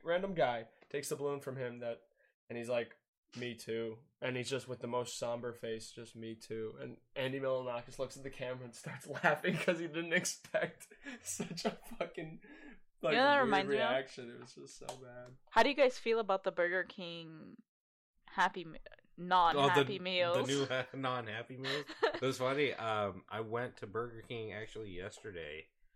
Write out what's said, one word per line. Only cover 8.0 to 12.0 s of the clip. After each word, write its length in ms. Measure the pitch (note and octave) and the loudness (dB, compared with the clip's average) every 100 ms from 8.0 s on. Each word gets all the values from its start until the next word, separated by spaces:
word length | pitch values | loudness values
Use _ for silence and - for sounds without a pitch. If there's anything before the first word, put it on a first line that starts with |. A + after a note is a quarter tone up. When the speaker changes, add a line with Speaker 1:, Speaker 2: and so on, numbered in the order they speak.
| B2+ C3+ | -6 -6
Speaker 1:
at 60 | |
the 80 | C3+ | -10
camera 340 | - B2+ B2+ | -6 -6 -6
and 100 | B2 | -8
starts 320 | - D#3+ C3 - | -12 -10 -10 -8
<laughs> 180 | C3+ | 2
laughing 320 | F3 D3 F3+ E3 | 4 4 2 2
'cause 220 | - E3+ | 2 2
he 80 | E3 | 0
didn't 240 | D#3 E3+ | -4 2
expect 720 | F3 F3+ - - D#3+ E3+ - - - C#4 | 2 2 -4 -2 0 0 -4 -20 -16 -14
<laughs> 160 | A#3+ | -10
such 400 | - - F#3 E3+ | -6 -6 -4 -2
a 120 | - - - | -2 -2 -6
fucking, 400 | - | -6